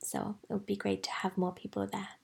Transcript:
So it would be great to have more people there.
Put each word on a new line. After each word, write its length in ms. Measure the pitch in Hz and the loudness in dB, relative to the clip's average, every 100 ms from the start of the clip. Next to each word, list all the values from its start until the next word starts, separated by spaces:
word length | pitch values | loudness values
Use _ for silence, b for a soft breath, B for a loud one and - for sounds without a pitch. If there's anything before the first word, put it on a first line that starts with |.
So 320 | - - - 208 - | -4 -2 0 -4 -2
it 40 | |
would 120 | 202 202 | -2 0
be 100 | 202 | 0
great 280 | 202 190 | 2 2
to 80 | - | 0
have 260 | - 190 185 | 0 0 2
more 140 | 180 | 2
people 360 | 180 - 202 196 | 0 -4 -2 0
there. 220 | 196 196 - | -2 -6 -10